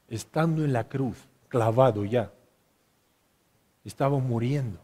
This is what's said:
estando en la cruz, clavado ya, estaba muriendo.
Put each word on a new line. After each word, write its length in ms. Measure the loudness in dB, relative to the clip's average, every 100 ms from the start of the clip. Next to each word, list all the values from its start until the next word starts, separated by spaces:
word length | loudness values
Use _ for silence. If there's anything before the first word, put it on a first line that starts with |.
| _
estando 560 | -12 -6 0 0 0
en 80 | 0
la 160 | -2 -2
cruz, 280 | -4 -4 -6 -14 _ _
clavado 560 | 0 2 6 4 4
ya, 280 | -2 -2 -2 -10 _ _ _ _ _ _ _ _ _ _ _ _ _ _
estaba 340 | -18 -4 -2 0
muriendo. 600 | -2 -2 -2 -2 -4 -10